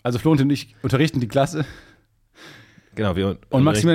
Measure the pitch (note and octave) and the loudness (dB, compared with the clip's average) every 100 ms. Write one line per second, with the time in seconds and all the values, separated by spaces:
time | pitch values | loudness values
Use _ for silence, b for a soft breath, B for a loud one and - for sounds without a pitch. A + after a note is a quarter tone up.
0 | B2 A#2+ D#3 D3+ C#3 C#3 - _ - C3 | -6 -2 2 2 2 -2 -6 _ -2 0
1 | D#3+ C3 A#2+ C#3 C#3 D#3 D3 B B B | 0 -2 -2 0 0 -2 -8 B B B
2 | _ _ _ B B B B B B - | _ _ _ B B B B B B -6
3 | G#2 F2+ G2 F2 - C3 D3 - E3 | -2 -2 -2 -4 -2 2 2 2 2